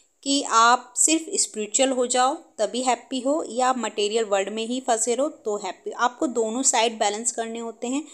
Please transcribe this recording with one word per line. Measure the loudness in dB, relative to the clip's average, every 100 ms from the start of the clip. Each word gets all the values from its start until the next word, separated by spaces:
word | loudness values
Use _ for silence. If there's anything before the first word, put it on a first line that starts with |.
| _ _
कि | -2 -2
आप | 2 6 6 6 2 0
सिर्फ | 2 2 0
स्पिरिचुअल | -4 -4 -4 -2 0 2
हो | 2 0
जाओ | 2 2 0
तभी | -8 -4 -2 0
हैप्पी | 0 0 -2 -4
हो | 0 -2 -2
या | 0 0
मटेरियल | 0 -2 -2 0 0 2
वर्ल्ड | 0 0
में | -4 -4
ही | -4
फंसे | 0 0 0 0
रहो | -2
तो | -4 -6 -4
हैप्पी। | -6 -10 -10
आपको | -2 -2 0 -4
दोनों | -2 -2 0
साइड | 0 2 2 0
बैलेंस | -2 -2 -4
करने | -6 -6 -8
होते | -10 -8 -4
हैं, | -4 -6